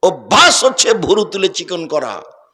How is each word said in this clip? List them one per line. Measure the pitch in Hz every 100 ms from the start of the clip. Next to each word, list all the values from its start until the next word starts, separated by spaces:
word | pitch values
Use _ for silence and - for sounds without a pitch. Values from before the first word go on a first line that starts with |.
অভ্যাস | 180 185 - 233 349 349
হচ্ছে | 262 262 233
ভুরু | 214 156 208
তুলে | 208 196 190
চিকন | 185 165 180 160
করা, | 151 127 95 - _ _